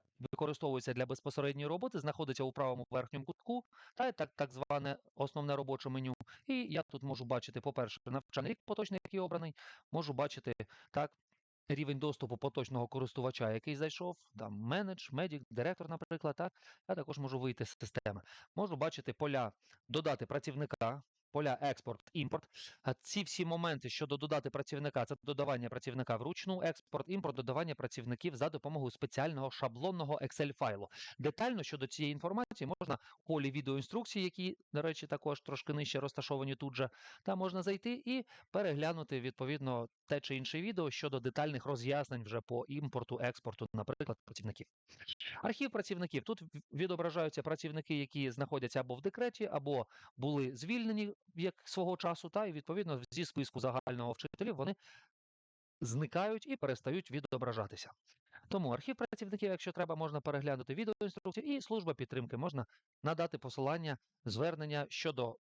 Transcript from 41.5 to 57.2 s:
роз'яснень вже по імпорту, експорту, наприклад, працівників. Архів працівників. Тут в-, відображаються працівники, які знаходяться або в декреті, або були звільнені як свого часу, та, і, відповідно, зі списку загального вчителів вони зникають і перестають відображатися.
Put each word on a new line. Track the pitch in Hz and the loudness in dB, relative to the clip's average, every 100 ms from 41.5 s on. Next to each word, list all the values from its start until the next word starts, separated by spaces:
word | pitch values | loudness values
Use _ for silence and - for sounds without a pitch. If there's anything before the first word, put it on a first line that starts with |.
| 139 135 | 2 0
роз'яснень | 131 123 139 139 123 | 0 2 2 2 -4
вже | 104 113 | -2 -4
по | - 120 - | -2 -2 -2
імпорту, | 143 143 127 - 120 | -2 0 0 -2 0
експорту, | 123 - 113 - 110 | 0 0 -4 -4 -2
наприклад, | 107 101 - 147 113 - | -2 0 0 -2 -4 -8
працівників. | - 101 - - _ - - - - - - | -6 -6 -6 -10 _ -20 -12 -8 -6 -6 -2
Архів | - 226 277 | -2 0 0
працівників. | 214 - 180 175 139 | 0 -2 -2 0 0
Тут | 156 226 | 0 -4
в-, | 160 147 - | -6 -12 -6
відображаються | 143 180 175 170 160 160 151 | 0 2 2 2 4 2 2
працівники, | 160 160 160 156 - 151 | 0 0 -2 -2 0 0
які | 139 147 135 | 0 0 0
знаходяться | 120 135 139 123 135 | 0 0 0 2 2
або | 127 123 | 0 0
в | |
декреті, | 196 220 240 - 214 | 0 2 0 0 0
або | 147 139 135 113 - - - | 0 2 2 2 -6 -18 -2
були | 135 147 131 127 | 2 4 2 0
звільнені | 160 240 226 214 208 - _ 165 | 0 2 2 2 0 -4 _ 0
як | 180 - | 0 0
свого | - - 175 175 | -4 0 2 2
часу, | 170 165 170 | 2 0 0
та, | 202 214 | 0 0
і, | |
відповідно, | 151 - 175 170 135 123 | -2 -2 0 0 -2 -2
зі | - 165 | -4 -2
списку | - 135 135 | 0 -2 0
загального | 127 123 - 123 120 | 2 2 0 0 0
вчителів | 117 - - 208 156 | -2 -4 -2 -2 0
вони | 151 196 - - - _ _ _ _ _ _ - | 0 -2 -8 -20 -20 _ _ _ _ _ _ -6
зникають | 117 120 151 170 208 220 - | -2 0 2 2 2 0 -2
і | 269 | 0
перестають | 139 127 - 175 - | 0 0 0 0 0
відображатися. | 135 | -4